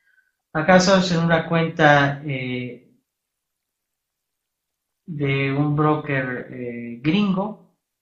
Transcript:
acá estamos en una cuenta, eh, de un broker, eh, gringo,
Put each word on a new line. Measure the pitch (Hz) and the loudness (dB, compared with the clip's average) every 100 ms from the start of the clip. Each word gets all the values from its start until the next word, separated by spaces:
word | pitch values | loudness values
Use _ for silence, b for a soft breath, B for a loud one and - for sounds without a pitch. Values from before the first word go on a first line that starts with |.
| _ _ _ _ _ | _ _ _ _ _
acá | 160 151 185 | -2 4 6
estamos | 185 190 180 | 6 4 2
en | 165 | 0
una | 165 165 - | 2 0 0
cuenta, | 165 165 - 151 147 143 143 | 0 0 2 4 4 2 -2
eh, | 151 131 127 127 123 120 _ _ _ _ _ _ _ _ _ _ _ _ _ _ _ _ _ _ _ _ _ _ - | -6 -8 -6 -6 -8 -12 _ _ _ _ _ _ _ _ _ _ _ _ _ _ _ _ _ _ _ _ _ _ -12
de | 147 139 139 139 | -4 -2 0 0
un | 139 147 147 | 0 0 2
broker, | 151 151 143 139 131 123 - | 2 0 -2 -4 -4 -6 -10
eh, | 127 123 120 120 120 | -10 -10 -10 -12 -6
gringo, | 139 190 208 180 208 220 _ _ _ _ | -2 0 0 0 -4 -10 _ _ _ _